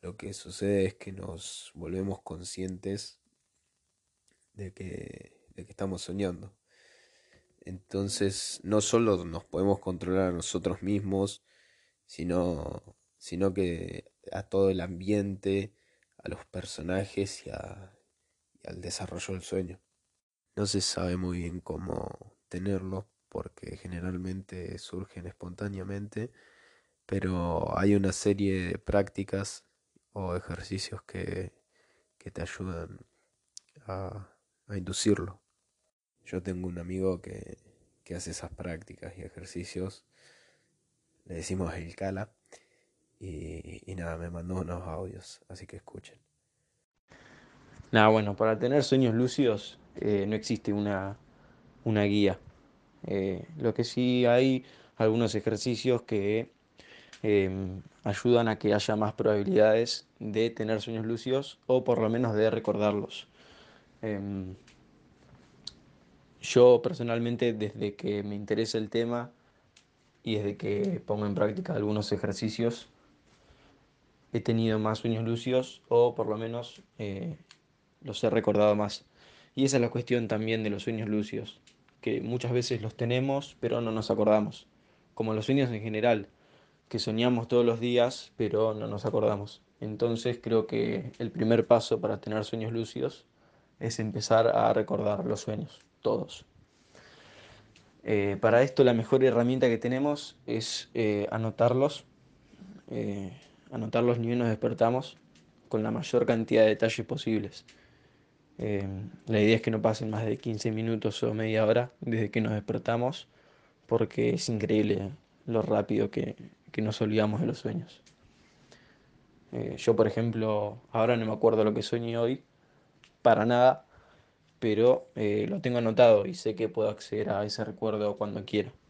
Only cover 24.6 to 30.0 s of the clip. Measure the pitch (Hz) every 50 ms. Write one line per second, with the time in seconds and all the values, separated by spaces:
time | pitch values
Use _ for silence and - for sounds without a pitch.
24.6 | 87 90 90 90 - - - 90 95 - - 92 87 87 - _ - 90 90 -
25.6 | 104 104 101 98 92 95 98 101 101 104 - 107 110 123 _ _ _ _ _ _
26.6 | _ _ _ _ _ _ _ _ _ - 95 98 92 92 92 90 85 87 85 82
27.6 | - - - - 95 101 104 101 95 95 90 - - 104 101 98 101 98 95 92
28.6 | 90 87 90 - _ - 104 101 98 95 _ - 101 - - 98 98 - - -
29.6 | _ _ _ _ _ _ _ _